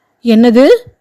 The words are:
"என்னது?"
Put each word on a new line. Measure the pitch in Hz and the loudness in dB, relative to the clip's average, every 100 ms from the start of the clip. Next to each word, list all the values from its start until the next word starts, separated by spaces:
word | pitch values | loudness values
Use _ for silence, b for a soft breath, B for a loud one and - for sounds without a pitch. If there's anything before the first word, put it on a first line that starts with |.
| _ _ | _ _
"என்னது?" | 233 220 240 226 285 466 - _ | -4 -2 0 0 0 -2 -6 _